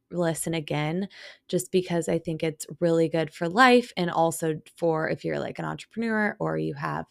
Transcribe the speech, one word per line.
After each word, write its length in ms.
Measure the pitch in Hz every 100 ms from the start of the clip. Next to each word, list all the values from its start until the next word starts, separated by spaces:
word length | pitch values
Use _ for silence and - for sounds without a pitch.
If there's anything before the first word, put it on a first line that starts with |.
| _
listen 420 | 175 170 156 -
again 540 | 165 147 147 151 175 196 - - - -
just 240 | 180 180
because 380 | 185 180 170 160
I 100 | 170
think 240 | 165 160
it's 240 | 160 147 - 151
really 280 | 170 165 160
good 260 | 165 156
for 140 | - 170
life 460 | 185 254 247 240 -
and 140 | 175
also 500 | - 165 165 160 156 - -
for 340 | 170 160 160
if 140 | 147
you're, 160 | 165 147
like, 180 | 143 -
an 80 | 160
entrepreneur 680 | 151 - - 226 220 208 -
or 180 | 160 160
you 160 | 160 143
have 300 | 160 151 165